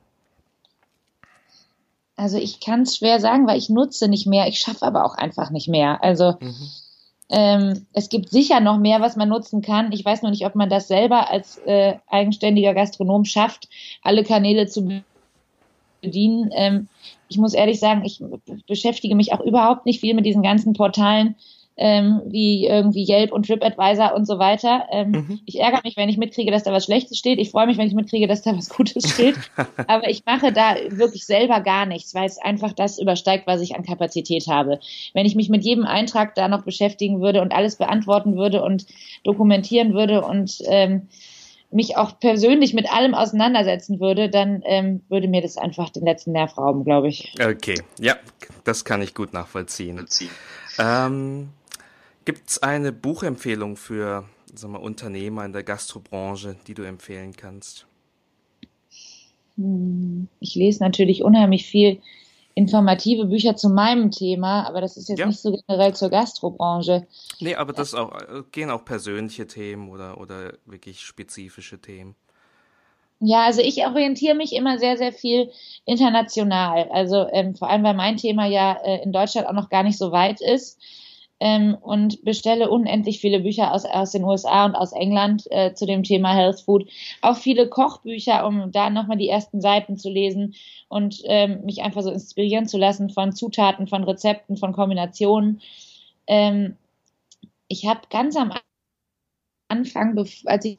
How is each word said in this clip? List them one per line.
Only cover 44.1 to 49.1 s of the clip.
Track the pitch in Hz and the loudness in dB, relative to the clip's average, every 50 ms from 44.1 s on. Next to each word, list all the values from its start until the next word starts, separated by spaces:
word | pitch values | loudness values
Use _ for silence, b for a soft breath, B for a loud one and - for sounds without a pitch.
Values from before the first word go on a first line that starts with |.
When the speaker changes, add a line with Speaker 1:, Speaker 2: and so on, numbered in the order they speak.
| 190 202 214 196 | 0 0 0 0
Speaker 1:
dann, | 202 202 196 202 202 190 - | 2 0 0 0 -2 -4 -2
ähm, | - 190 190 190 190 190 185 - - | -2 0 0 0 -2 -4 -4 -6 -4
würde | 190 196 185 | -4 -2 0
mir | 190 185 180 | 0 0 0
das | 165 170 - | 0 -2 -6
einfach | - - 180 - - 165 - | -8 -8 -6 -6 -6 -8 -8
den | - - 165 | -8 -4 -2
letzten | 165 165 160 - 170 | -2 -2 -2 -4 -4
Nerv | 160 160 156 - - - | -2 -2 -2 -4 -4 -2
rauben, | 135 139 139 139 135 | -2 0 0 0 0
glaub | 147 143 143 139 | 2 2 2 2
ich. | 151 147 - - - - - | 0 -2 -6 -10 -12 -4 -2
Speaker 2:
Okay, | 123 110 107 - - 107 92 87 90 - _ - | -2 -2 -2 -4 -4 -6 -6 -6 -6 -10 _ -4
ja, | - 123 131 - - - _ _ - - - - - | -2 -2 -2 -2 -6 -16 _ _ -20 -20 -20 -8 -4
das | 113 113 - - | -4 -4 -4 -4
kann | - 113 101 | -4 -4 -4
ich | 101 95 | -4 -6